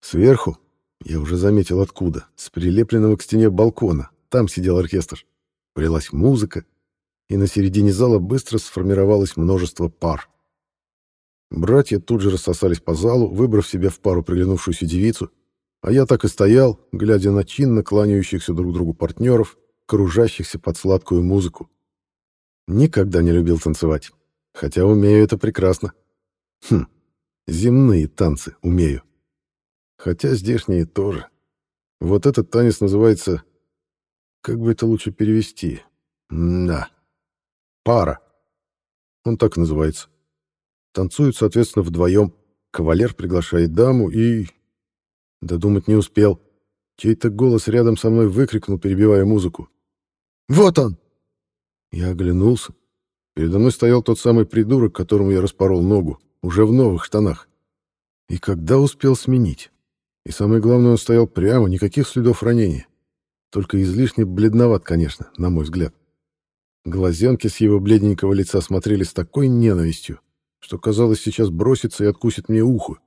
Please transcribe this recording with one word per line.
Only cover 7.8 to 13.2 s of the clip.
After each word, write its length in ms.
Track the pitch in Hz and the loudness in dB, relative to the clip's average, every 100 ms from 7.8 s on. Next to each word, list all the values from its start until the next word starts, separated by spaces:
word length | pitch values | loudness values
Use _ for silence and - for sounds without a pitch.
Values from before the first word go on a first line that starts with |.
| 101 | 0
зала 260 | 95 123 107 | 2 2 0
быстро 400 | 90 101 - 107 | 0 -6 -4 -6
сформировалось 760 | - - 92 98 98 104 98 - | -6 -6 -2 0 2 2 0 -2
множество 520 | 82 95 87 - 85 | -2 0 -2 -6 -8
пар. 400 | _ 85 76 - _ _ _ _ _ _ _ _ _ _ _ _ | _ -6 -6 -10 _ _ _ _ _ _ _ _ _ _ _ _
Братья 500 | - 90 131 139 101 | -6 2 2 2 -4
тут 200 | - 117 | -2 0
же 100 | 98 | 0
рассосались 500 | 92 - 87 95 85 | -2 -4 -2 -2 -2
по 140 | - | -4
залу, 340 | 80 107 123 | -2 0 0